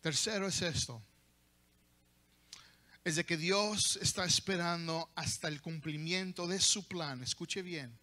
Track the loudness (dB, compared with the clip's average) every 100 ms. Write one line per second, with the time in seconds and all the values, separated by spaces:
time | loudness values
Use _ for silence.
0 | 0 0 2 0 0 0 0 0 -2 -6
1 | -14 _ _ _ _ _ _ _ _ _
2 | _ _ _ _ _ -20 -20 -20 _ -6
3 | -2 0 2 0 4 4 4 2 2 2
4 | 0 0 2 2 2 0 2 0 -2 -4
5 | -4 -6 -4 -2 -4 -4 -6 -6 -4 -4
6 | -2 0 -2 -4 -2 4 4 4 0 -4
7 | -4 -4 -6 -6 -4 -4 -4 -6 -8 -14